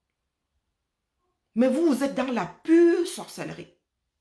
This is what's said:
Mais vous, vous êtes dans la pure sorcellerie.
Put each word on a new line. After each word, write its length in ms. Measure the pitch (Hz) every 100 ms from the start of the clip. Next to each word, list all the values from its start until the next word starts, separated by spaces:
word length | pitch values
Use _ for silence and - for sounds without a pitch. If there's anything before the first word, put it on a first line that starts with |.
| _ _ _ _ _ _ _ _ _ _ _ _ _ _ _
Mais 140 | 220 262
vous, 180 | 269 339
vous 180 | 233
êtes 100 | 269
dans 160 | 220 262
la 140 | 226
pure 640 | 175 - - 330 339 349 339
sorcellerie. 680 | - 170 - 143 160 - _ _ _ _ _